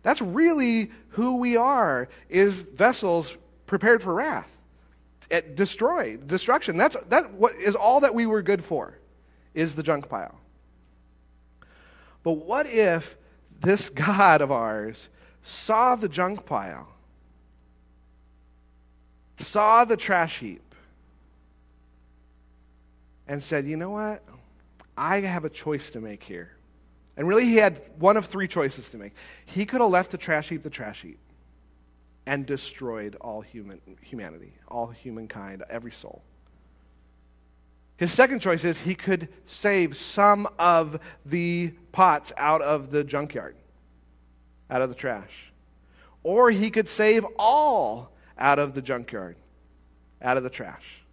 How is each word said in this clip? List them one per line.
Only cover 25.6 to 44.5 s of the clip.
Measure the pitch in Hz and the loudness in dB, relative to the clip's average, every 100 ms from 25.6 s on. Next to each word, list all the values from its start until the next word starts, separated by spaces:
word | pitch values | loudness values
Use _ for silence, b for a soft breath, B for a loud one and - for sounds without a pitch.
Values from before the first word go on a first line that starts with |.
| 156 147 - | -6 -6 -8
to | 117 | -14
make | 110 101 | -14 -14
here." | - 90 87 _ _ _ _ _ _ - | -14 -16 -16 _ _ _ _ _ _ -6
And | 160 | 2
really, | 214 247 | 4 6
he | 226 | 6
had | 208 156 - 156 | 4 2 -16 2
one | 180 214 | 4 4
of | 180 | 0
three | 196 185 | -6 -4
choices | 175 139 135 - | -2 -2 -4 -16
to | 113 | -18
make. | 101 - B B - | -18 -20 B B -10
He | 185 208 | -6 -4
could | 254 | 2
have | 226 | 4
left | 185 185 | 4 0
the | 175 | -10
trash | - 151 147 | -4 -4 -4
heap | 160 | -10
the | 143 | -10
trash | - 107 101 | -12 -14 -14
heap | 87 - _ _ _ _ _ _ _ _ _ _ - | -20 -20 _ _ _ _ _ _ _ _ _ _ -8
and | 139 135 | -6 -4
destroyed | 139 - - 127 113 104 101 | -8 -8 -12 -10 -8 -10 -12
all | 120 107 | -14 -14
human, | 110 117 101 90 - 92 | -14 -20 -20 -20 -20 -20
humanity, | - 123 92 80 95 95 - | -18 -14 -14 -16 -20 _ -12
all | 120 117 | -10 -8
humankind, | 117 131 113 110 107 98 95 - | -10 -16 -16 -16 -16 -16 -16 -14
every | 117 117 | -14 -14
soul. | - - - _ _ _ _ _ _ _ _ _ _ _ _ _ _ _ _ _ _ | -18 -20 -20 _ _ _ _ _ _ _ _ _ _ _ _ _ _ _ _ _ _
His | 170 | -2
second | 196 254 262 | 4 4 4
choice | 190 165 175 | -2 0 -2
is | 160 | -4
he | 170 185 | -6 -6
could | - 185 165 - - | -2 -2 -4 -18 -20
save | - 208 196 165 135 | -4 0 2 0 -4
some | - - 202 208 202 - | -8 4 6 4 0 2
of | 170 170 156 151 B B 139 | 4 4 2 -8 B B -6
the | 175 170 175 170 165 - | -4 -2 -2 -4 -8 -8
pots | - 185 147 - - | 2 4 4 -4 -4
out | 147 156 | 0 0
of | 147 151 131 | 0 -2 -2
the | 147 143 | -4 -2
junkyard, | 147 147 123 78 - _ _ _ _ _ _ _ _ _ | -6 -6 -10 -12 -18 _ _ _ _ _ _ _ _ _